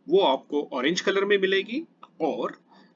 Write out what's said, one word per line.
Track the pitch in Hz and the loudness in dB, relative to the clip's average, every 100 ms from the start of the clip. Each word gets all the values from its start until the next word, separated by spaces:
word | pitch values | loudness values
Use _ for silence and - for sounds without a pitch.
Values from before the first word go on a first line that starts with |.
| - | 0
वो | 180 | 4
आपको | 165 131 - 147 - | 4 2 -2 -4 -4
orange | 139 131 180 | -2 -2 0
color | - 190 | 0 0
में | 202 202 | 2 2
मिलेगी, | 190 196 196 254 330 _ - - | 2 0 -2 -8 -10 _ -20 -6
और | - 110 165 - _ _ _ | -4 -4 -6 -10 _ _ _